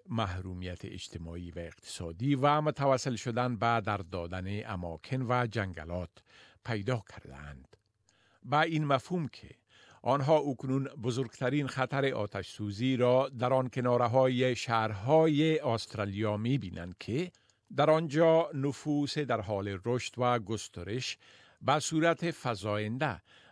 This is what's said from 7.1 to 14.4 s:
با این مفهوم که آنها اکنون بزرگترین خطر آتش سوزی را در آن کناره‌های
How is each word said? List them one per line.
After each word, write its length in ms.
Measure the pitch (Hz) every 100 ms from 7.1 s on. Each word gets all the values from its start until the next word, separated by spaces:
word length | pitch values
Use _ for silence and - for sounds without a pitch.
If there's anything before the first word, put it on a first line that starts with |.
| - - 67 73 67 65 _ _ _ _ _ _ _
با 180 | 113 147
این 240 | 165 156
مفهوم 440 | 147 135 - 180 143
که 200 | - - - _ - - -
آنها 360 | - 139 135 156
اکنون 460 | 143 123 131 135
بزرگترین 840 | 135 - 117 120 120 - 127 147 135
خطر 400 | 135 131 135 135
آتش 420 | 123 104 101 92
سوزی 480 | - 104 101 131 127
را 320 | 123 127 139
در 240 | 127 123
آن 160 | 131 127
کناره‌های 880 | 131 123 123 120 127 131 123